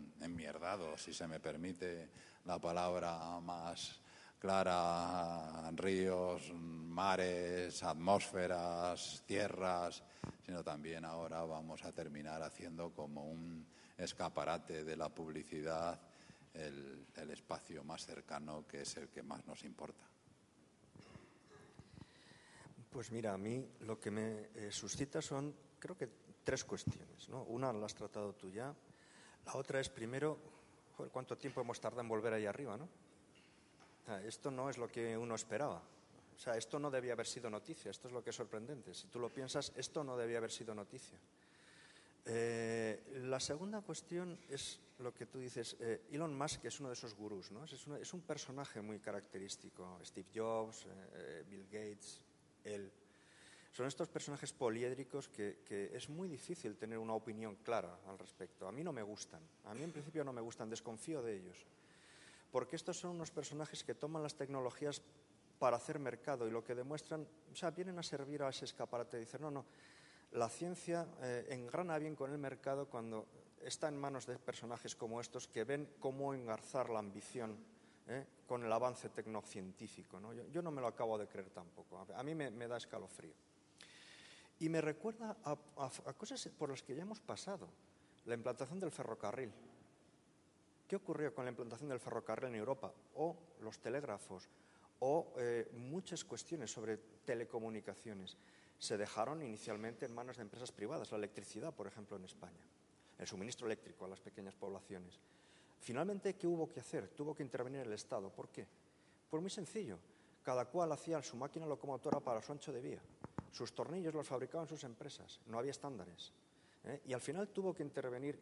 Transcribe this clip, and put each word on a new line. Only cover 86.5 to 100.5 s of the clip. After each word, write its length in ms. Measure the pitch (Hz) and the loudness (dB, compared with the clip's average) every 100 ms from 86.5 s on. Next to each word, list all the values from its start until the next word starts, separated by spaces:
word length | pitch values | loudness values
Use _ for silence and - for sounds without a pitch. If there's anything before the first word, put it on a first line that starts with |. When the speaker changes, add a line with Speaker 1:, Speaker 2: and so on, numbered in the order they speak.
| - | -2
Speaker 2:
por 100 | 143 | -2
las 140 | 131 | -2
que 120 | - | -4
ya 80 | 135 | -4
hemos 180 | 190 214 | -4 -6
pasado. 480 | - 104 - 190 87 87 - - - - - | -4 -4 -2 -4 -6 -14 -20 -20 -20 -10 -2
La 80 | |
implantación 440 | 117 123 - 131 185 | 0 0 0 -2 0
del 120 | 175 | -2
ferrocarril. 640 | - 117 113 104 117 120 - - - - - - - - - - - - - - | -2 -2 0 0 0 -4 -6 -16 -18 -20 -20 -20 -20 -20 -20 -20 -20 -20 -20 -2
¿Qué 100 | 196 | -2
ocurrió 380 | - 147 147 | 2 2 2
con 100 | - | 2
la 60 | 123 | -2
implantación 380 | 117 117 117 147 | -2 -4 -4 0
del 120 | 123 | 0
ferrocarril 480 | 123 113 - 113 127 | 0 0 2 2 2
en 80 | 113 | 2
Europa? 360 | 110 135 95 - - | 2 2 -2 -8 -8
O 220 | - 165 165 - - | 0 0 0 -10 -10
los 160 | 110 - | -8 -4
telégrafos, 720 | 117 135 143 101 - 92 - - - - - - | 0 0 0 -4 -4 -10 -10 -20 -20 -20 -20 0
o, 340 | 131 160 - - | 4 4 4 2
eh, 320 | 120 117 110 | 2 4 0
muchas 520 | 120 123 170 180 - | -4 -4 -4 -4 -6
cuestiones 460 | - 117 - 165 110 | -4 -6 -4 -4 -2
sobre 280 | - 110 107 - - | -2 0 0 -4 -6
telecomunicaciones. 1120 | - 117 113 120 113 110 104 95 117 98 95 - - - - - | 0 0 0 0 0 -2 -4 -6 -8 -8 -8 -12 -18 -20 -20 -6
Se 200 | - 107 | 2 2
dejaron 440 | 101 107 117 160 | 4 4 2 2
inicialmente 640 | 135 107 - 107 113 117 | -2 -4 -2 -2 -2 -4
en 100 | 131 | -4
manos 220 | 117 127 120 | -4 -6 -8
de 60 | |
empresas 300 | 104 | -8